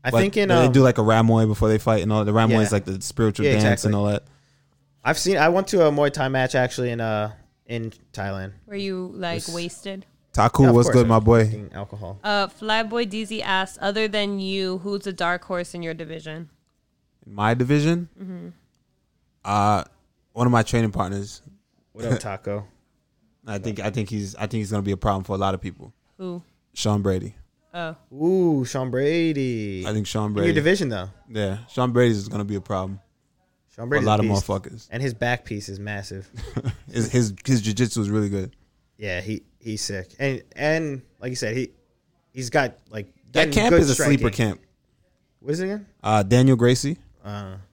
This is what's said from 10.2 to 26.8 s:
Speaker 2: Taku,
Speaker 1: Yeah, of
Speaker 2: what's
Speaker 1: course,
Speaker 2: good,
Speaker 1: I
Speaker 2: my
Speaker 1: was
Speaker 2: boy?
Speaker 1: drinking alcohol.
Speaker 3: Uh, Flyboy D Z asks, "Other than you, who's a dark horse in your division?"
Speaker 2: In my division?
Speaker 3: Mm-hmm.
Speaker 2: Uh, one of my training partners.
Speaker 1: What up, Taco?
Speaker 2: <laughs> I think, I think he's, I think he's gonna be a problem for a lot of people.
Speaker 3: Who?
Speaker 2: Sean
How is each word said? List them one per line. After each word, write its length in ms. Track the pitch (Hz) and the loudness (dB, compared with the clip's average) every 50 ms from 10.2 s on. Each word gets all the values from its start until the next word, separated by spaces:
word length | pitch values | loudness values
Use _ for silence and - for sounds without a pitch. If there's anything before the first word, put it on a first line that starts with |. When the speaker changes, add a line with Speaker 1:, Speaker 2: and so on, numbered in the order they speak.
| _ _ _ | _ _ _
Speaker 2:
Taku, 300 | - 107 117 - - 135 | 2 2 2 4 6 6
Speaker 1:
Yeah, 60 | 127 | 8
of 60 | 117 | 8
Speaker 2:
what's 100 | 120 120 | 6 6
Speaker 1:
course, 80 | 117 - | 6 6
Speaker 2:
good, 100 | 123 120 | 4 6
Speaker 1:
I 40 | 113 | 6
Speaker 2:
my 80 | 113 | 4
Speaker 1:
was 80 | 113 107 | 4 6
Speaker 2:
boy? 140 | 110 117 117 110 | 6 6 6 6
Speaker 1:
drinking 280 | 107 110 107 104 87 - | 2 0 -6 -10 -12 -12
alcohol. 440 | 92 101 - - 107 107 87 101 98 - | -14 -14 -14 -14 -14 -12 -12 -12 -8 -4
Speaker 3:
Uh, 240 | 208 208 208 196 | -2 0 0 -2
Flyboy 640 | 190 - - 214 214 214 220 226 214 226 233 240 202 | -2 -6 -12 -4 -2 0 0 0 -2 -2 -4 -4 -4
D 160 | 190 214 220 | -4 -8 -8
Z 160 | 196 220 208 | -6 -8 -8
asks, 360 | - - 190 190 190 190 - - | -4 -2 -2 -2 -2 -4 -8 -4
"Other 260 | - 196 202 220 220 | -4 -2 -2 0 -2
than 320 | 214 208 214 202 202 202 196 | -2 -2 -2 -2 -2 -4 -4
you, 380 | 190 190 190 196 190 185 185 | -4 -4 -4 -4 -4 -4 -4
who's 280 | 185 170 202 202 196 196 | -6 -6 -6 -6 -6 -6
a 60 | 202 | -8
dark 320 | 185 170 180 170 175 175 - | -6 -4 -2 -2 -2 -4 -6
horse 300 | - 190 175 175 - - | -6 -6 -6 -6 -8 -10
in 100 | 175 170 | -10 -8
your 100 | 165 160 | -8 -8
division?" 560 | 160 165 156 160 160 156 160 156 165 170 156 _ _ _ _ _ _ _ _ _ _ _ _ _ _ _ | -10 -12 -14 -14 -14 -12 -12 -12 -12 -14 -16 _ _ _ _ _ _ _ _ _ _ _ _ _ _ _
Speaker 2:
In 60 | - 101 | -16 -6
my 180 | 101 104 110 120 | -2 0 0 2
division? 540 | 123 127 123 147 147 147 160 170 175 175 160 _ | 2 2 2 2 2 2 2 0 0 -4 -8 _
Speaker 3:
Mm-hmm. 300 | - 190 185 185 175 170 175 170 _ _ _ _ _ _ _ _ _ _ _ _ _ _ _ _ _ _ | -18 -16 -14 -14 -14 -16 -18 -20 _ _ _ _ _ _ _ _ _ _ _ _ _ _ _ _ _ _
Speaker 2:
Uh, 400 | 98 101 104 101 104 104 95 - - _ _ _ _ _ _ _ _ _ | -2 2 2 4 4 2 2 0 -6 _ _ _ _ _ _ _ _ _
one 140 | 113 123 | 0 2
of 40 | 123 | 4
my 120 | 120 117 107 | 4 4 2
training 280 | - - 117 113 110 | 2 2 0 0 0
partners. 500 | 101 - 98 90 101 101 101 107 - - _ - - _ _ _ _ _ _ _ _ | -2 -4 -4 -4 -4 -8 -8 -10 -14 -20 _ -20 -20 _ _ _ _ _ _ _ _
Speaker 1:
What 120 | 104 117 | -10 -4
up, 140 | 117 123 113 | -4 -4 -4
Taco? 460 | - 110 98 98 _ 104 101 104 101 98 _ _ _ _ _ _ _ _ | -4 -8 -10 -8 _ -6 -6 -6 -8 -12 _ _ _ _ _ _ _ _
Speaker 2:
<laughs> 360 | _ _ _ _ _ _ _ | _ _ _ _ _ _ _
I 100 | 107 104 | -10 -10
think, 220 | 101 95 113 104 98 | -6 -6 -6 -8 -4
I 80 | 98 107 | -6 -4
think 200 | 98 - 104 95 | -4 -4 -4 -4
he's, 260 | 113 104 101 95 98 | -4 -6 -6 -6 -8
I 60 | - | -8
think 120 | 107 107 - 113 | -8 -6 -4 -4
he's 120 | 104 95 | -4 -2
gonna 120 | 107 104 98 | -2 -2 -2
be 80 | 101 98 | -2 -2
a 40 | |
problem 260 | 92 - 110 98 98 95 | 0 0 0 0 -2 -2
for 80 | - 101 | -4 -4
a 40 | 95 | -2
lot 140 | 98 98 95 | 0 -2 -2
of 80 | 90 | -4
people. 320 | - 92 85 - - - - _ _ _ _ | -6 -10 -14 -14 -20 -20 -20 _ _ _ _
Speaker 3:
Who? 240 | _ 190 185 175 175 170 _ _ _ _ _ _ | _ -12 -12 -12 -12 -14 _ _ _ _ _ _
Speaker 2:
Sean 280 | - | -4